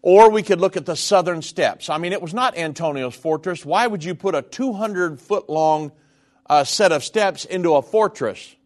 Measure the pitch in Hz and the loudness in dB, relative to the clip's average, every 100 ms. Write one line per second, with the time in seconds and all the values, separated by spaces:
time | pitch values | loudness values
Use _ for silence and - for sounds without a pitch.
0 | 180 190 220 214 196 180 185 185 143 160 | 6 8 8 6 0 0 0 -2 -8 -6
1 | - 202 175 170 - - 135 92 - 156 | 2 2 2 -6 -8 -2 -2 -2 -8 -6
2 | 175 190 165 202 254 170 160 147 165 139 | -4 -6 -6 -4 -4 -2 -8 -4 -6 -4
3 | 127 - 160 156 180 175 143 180 240 202 | -8 -8 -4 -4 -4 -8 -4 -2 0 -4
4 | 156 170 196 156 - - 262 196 214 190 | -8 -6 -4 -4 -6 -6 -6 -4 -6 -4
5 | 175 143 _ 202 - 156 156 156 151 _ | -4 -6 _ -6 -4 -2 0 0 -4 _
6 | _ _ _ _ _ 147 139 - 196 151 | _ _ _ _ _ 2 2 2 2 2
7 | - 214 202 170 - 185 170 147 135 220 | -2 -2 -2 -2 -8 -4 2 2 2 0
8 | 214 - 120 92 - _ | 0 -2 -6 -6 -18 _